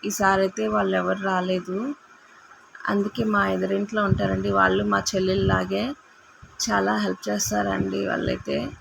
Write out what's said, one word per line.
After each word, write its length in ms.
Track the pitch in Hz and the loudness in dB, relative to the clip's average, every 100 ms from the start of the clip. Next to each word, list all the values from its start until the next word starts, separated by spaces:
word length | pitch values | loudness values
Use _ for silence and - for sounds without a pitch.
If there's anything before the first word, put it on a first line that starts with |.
| 208 | -6
ఈసారి 320 | 202 196 196 190 | 0 2 2 0
అయితే 180 | 190 214 214 | -2 -2 0
వాళ్ళు 180 | 196 190 | 2 0
ఎవరు 220 | 180 196 196 | 0 -2 0
రాలేదు, 500 | 185 185 185 175 185 262 285 - - - - - - - - - | -2 0 -2 -2 -4 -4 -8 -16 -20 -20 -20 -20 -20 -20 -12 -2
అందుకే 320 | 202 202 240 220 | 0 0 -2 0
మా 80 | 208 196 190 | 2 2 0
ఎదురింట్లో 460 | 190 196 208 214 202 | 0 -2 -2 0 2
ఉంటారండి 420 | 190 196 190 196 196 | 2 2 0 0 4
వాళ్ళు. 240 | 190 190 208 | 4 4 2
మా 80 | 202 190 | 0 0
చెల్లెల్లాగే 760 | 196 185 190 190 190 185 190 240 294 - - - - - - - | 0 2 2 4 2 0 -2 -4 -6 -16 -20 -20 -20 -20 -8 -2
చాలా 280 | 208 196 214 | 0 2 0
హెల్ప్ 180 | 208 190 208 | -2 -2 -4
చేస్తారండి 760 | 208 - 104 101 95 196 196 196 | -2 -2 -2 0 0 -2 -2 -2
వాళ్ళైతే. 460 | - 185 190 214 147 277 - | -2 -2 -4 -4 -4 -4 -10